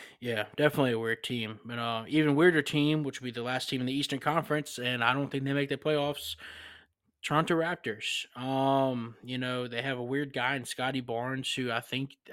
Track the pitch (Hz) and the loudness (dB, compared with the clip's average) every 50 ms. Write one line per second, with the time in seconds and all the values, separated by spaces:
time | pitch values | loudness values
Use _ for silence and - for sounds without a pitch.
0 | - - - - 120 120 113 107 104 - - - 147 151 - 156 139 127 117 113 | -18 -20 -16 -8 -4 -4 -2 -2 -2 -4 0 2 4 4 6 4 4 4 4 2
1 | 113 113 113 - - - 127 120 113 107 113 110 - 117 120 120 117 117 113 113 | 0 0 -2 -2 -2 -4 -4 -4 -4 -6 -8 -10 -12 -10 -6 -4 -2 -2 -2 -4
2 | 113 - 135 156 156 151 143 143 170 180 165 151 135 - - 151 147 151 156 156 | -2 0 2 4 4 6 6 8 8 8 8 6 2 2 2 2 4 4 2 2
3 | 147 135 - - 127 123 117 120 117 123 127 131 - - 139 127 127 127 135 143 | 0 -2 -6 -8 -8 -8 -6 -6 -4 -4 -4 -4 -4 -2 -2 -2 -2 -2 -2 -2
4 | 143 - 143 135 - 147 151 165 156 - 151 151 139 - - - 123 123 127 120 | -2 -2 -4 -2 0 0 2 2 2 0 0 -2 -2 -4 -6 -6 -4 -2 0 2
5 | 117 120 127 139 143 - - 139 135 139 139 143 143 139 139 127 - 156 151 147 | 2 4 4 2 0 -2 -2 -2 0 0 2 2 0 0 -2 -2 0 0 2 2
6 | 143 147 143 - - - - - - - - - - - - - _ _ _ _ | 2 0 -2 -4 -8 -10 -10 -12 -14 -18 -18 -18 -18 -20 -20 -20 _ _ _ _
7 | _ _ _ _ - - 147 151 165 - 175 165 160 170 180 - - 120 107 110 | _ _ _ _ -2 2 2 4 4 4 2 2 2 0 -2 -4 -4 -6 -6 -4
8 | - - - - - - - 123 127 131 135 135 135 135 135 135 135 131 127 120 | -4 -4 -4 -4 -6 -8 -10 -8 -4 -2 2 4 4 6 6 6 4 2 0 -2
9 | 117 117 120 - - 127 127 127 127 127 127 127 123 120 120 120 127 139 131 123 | -4 -8 -10 -14 -12 -8 -6 -4 -4 -2 -4 -4 -4 -4 -4 -4 -4 -2 -4 -4
10 | 120 120 135 143 147 139 135 131 120 127 139 135 120 - - - 127 131 139 131 | -4 -2 -2 -2 -2 -2 -2 -2 0 0 0 -2 -4 -6 -6 -4 -2 -2 -2 -2
11 | 123 120 117 113 120 131 131 131 131 - - 135 127 120 117 117 117 - 127 131 | -4 -4 -4 -4 -2 -4 -4 -4 -4 -4 -4 -4 -2 -2 -4 -4 -6 -6 -6 -6
12 | 135 135 - _ _ - | -6 -6 -10 _ _ -14